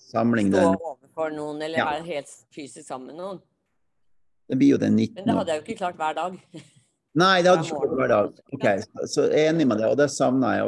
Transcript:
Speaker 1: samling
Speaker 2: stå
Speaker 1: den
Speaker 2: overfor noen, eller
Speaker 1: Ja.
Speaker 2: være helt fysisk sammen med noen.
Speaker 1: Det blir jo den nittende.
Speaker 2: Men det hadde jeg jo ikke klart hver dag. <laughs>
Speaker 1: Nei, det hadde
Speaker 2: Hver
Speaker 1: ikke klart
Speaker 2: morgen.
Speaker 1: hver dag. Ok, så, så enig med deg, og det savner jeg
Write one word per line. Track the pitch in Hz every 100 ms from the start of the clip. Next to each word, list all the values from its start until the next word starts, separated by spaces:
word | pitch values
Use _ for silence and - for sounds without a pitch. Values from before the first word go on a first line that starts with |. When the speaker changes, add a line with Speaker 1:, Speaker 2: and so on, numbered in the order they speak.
| -
Speaker 1:
samling | 113 117 117 101
Speaker 2:
stå | 98
Speaker 1:
den | 185 - 165
Speaker 2:
overfor | 135 135 - 160 151
noen, | 151 151
eller | 156 160
Speaker 1:
Ja. | -
Speaker 2:
være | 151 165
helt | 151 139 - _ -
fysisk | 139 120 151
sammen | 131 131
med | 151
noen. | 185 180 _ _ _ _ _ _ _ _ _ _ -
Speaker 1:
Det | 131
blir | 139
jo | 123
den | 110 107
nittende. | 113 -
Speaker 2:
Men | 196
det | -
hadde | -
jeg | 156
jo | -
ikke | 226
klart | 185 175
hver | 156 156
dag. | 175 185 _
<laughs> | 160 - _ _ _ _ 151
Speaker 1:
Nei, | 185 185
det | 175
hadde | 180
Speaker 2:
Hver | 160
Speaker 1:
ikke | 151
klart | -
Speaker 2:
morgen. | 135
Speaker 1:
hver | 127
dag. | 110 101 - -
Ok, | 131 123 98
så, | - - -
så | - -
enig | 143 156 165 139
med | 107
deg, | 110
og | 120
det | 143
savner | - 131 131 117
jeg | 101